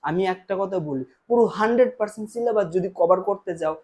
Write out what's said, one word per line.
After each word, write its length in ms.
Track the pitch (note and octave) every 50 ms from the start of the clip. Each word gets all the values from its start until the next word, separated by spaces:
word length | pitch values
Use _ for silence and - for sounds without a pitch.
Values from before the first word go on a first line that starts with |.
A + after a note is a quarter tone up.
| - D3
আমি 140 | D#3+ F3+ F#3+ F#3 F#3
একটা 200 | F#3 - _ G3 F#3
কথা 180 | G3 F#3+ F#3+ F#3 D#3 D3+
বলি, 160 | C#3+ C3 C3 - _ _ _ _
পুরো 140 | A#3 A#3+ A#3 G3 E3
হান্ড্রেড 340 | F3 G#3+ A3 A#3+ A#3+ B3+ B3 B3 -
পার্সেন্ট 280 | G#3+ G#3 - - G#3+ G#3+ -
সিলেবাস 340 | A#3 A#3 A#3+ A3 G#3+ G3+ E3 D#3+
যদি 120 | F#3 F3 F#3+ F#3 -
কভার 200 | F3+ E3+ F#3 F#3 F#3+ G3
করতে 240 | G3+ F#3+ _ - F3 E3
যাও 140 | E3 D#3 D#3 D#3